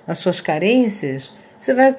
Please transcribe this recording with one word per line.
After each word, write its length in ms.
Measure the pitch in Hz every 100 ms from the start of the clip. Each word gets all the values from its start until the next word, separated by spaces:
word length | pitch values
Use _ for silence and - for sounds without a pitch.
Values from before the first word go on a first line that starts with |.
| -
as 120 | 165
suas 200 | 180 175
carências, 920 | - 156 190 254 233 202 143 135 - - - -
você 160 | -
vai 200 | 254 269